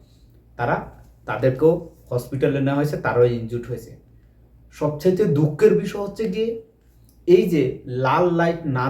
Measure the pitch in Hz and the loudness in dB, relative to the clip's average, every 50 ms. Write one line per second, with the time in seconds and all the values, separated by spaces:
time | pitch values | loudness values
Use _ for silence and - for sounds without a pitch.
0 | - _ _ _ - - _ - _ _ - - 120 127 175 196 - - - - | -20 _ _ _ -20 -20 _ -20 _ _ -8 -6 -2 -2 -2 -2 -4 -10 -18 -20
1 | - - - _ _ - 110 110 127 131 131 - 151 160 170 170 - - - - | -20 -20 -20 _ _ -8 -6 0 0 0 0 4 2 2 2 2 -6 -14 -20 -20
2 | - - 127 123 - - 139 127 147 135 135 139 135 139 139 143 151 143 - - | -12 -6 -6 -6 -6 -6 -4 -2 0 0 0 0 0 0 0 0 0 -2 -4 -4
3 | - 127 117 120 123 123 120 113 110 110 120 120 120 - 120 110 - - - - | -4 -2 2 4 4 4 2 -2 -6 -8 -8 -8 -8 -8 -10 -12 -12 -18 -20 -20
4 | _ _ - - _ _ _ _ - _ _ - - - - - 151 147 147 - | _ _ -20 -20 _ _ _ _ -20 _ _ -20 -20 -20 -10 -6 -4 -4 -4 0
5 | - 185 185 - 214 165 139 139 156 147 - - 214 202 190 170 - - - 202 | 0 0 2 2 0 2 2 2 2 0 2 4 4 4 4 2 -2 -4 -8 -8
6 | 202 - - - 220 190 185 220 226 233 226 - - _ _ _ _ _ _ _ | -8 -8 -8 -6 -6 -6 -4 -4 -4 -4 -6 -8 -14 _ _ _ _ _ _ _
7 | _ _ _ _ _ - 180 - - 180 175 143 131 127 - - - 123 123 127 | _ _ _ _ _ 6 6 6 6 4 2 2 0 0 -4 -8 -12 -8 -6 -2
8 | 131 127 143 165 180 175 170 170 170 170 165 165 160 147 131 127 127 | 0 2 2 2 2 2 2 2 0 0 0 -2 -4 -4 -2 -2 -2